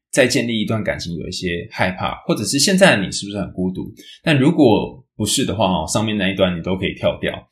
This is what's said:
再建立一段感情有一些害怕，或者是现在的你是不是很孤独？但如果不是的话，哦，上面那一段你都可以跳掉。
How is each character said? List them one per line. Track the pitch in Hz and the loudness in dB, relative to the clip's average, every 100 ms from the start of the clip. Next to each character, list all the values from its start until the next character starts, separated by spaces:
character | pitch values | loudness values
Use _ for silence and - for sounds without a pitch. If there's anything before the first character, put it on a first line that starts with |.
| _ | _
再 | - | 0
建 | 127 123 117 | 2 2 -2
立 | 113 | -2
一 | |
段 | 101 110 | -2 -2
感 | 92 71 | -4 -6
情 | - 85 | -6 -8
有 | - | -8
一 | |
些 | 90 92 85 - | -6 -4 -4 -6
害 | - 92 | -4 -4
怕， | 90 - - - | -2 -6 -6 -4
或 | |
者 | 160 | -4
是 | 98 139 | -2 0
现 | 170 185 | 2 6
在 | 190 117 | 6 4
的 | |
你 | 92 | 0
是 | - 101 | -6 -8
不 | |
是 | 101 | -8
很 | 90 | -8
孤 | - 92 | -4 -4
独？ | 92 - - - - | -4 -10 -14 -20 -8
但 | - 147 | 0 4
如 | 135 | 4
果 | 170 135 95 - - _ | 6 6 6 0 -10 _
不 | - | -8
是 | 104 - 120 | -2 -2 -2
的 | |
话， | 98 98 | 0 2
哦， | 87 80 | 0 -2
上 | 117 | -2
面 | 110 107 | 0 0
那 | 95 | 0
一 | |
段 | 95 92 87 | 2 0 0
你 | |
都 | 82 95 | -4 -4
可 | |
以 | 92 | -4
跳 | 73 - - | -2 -2 -2
掉。 | 80 - - | -4 -8 -12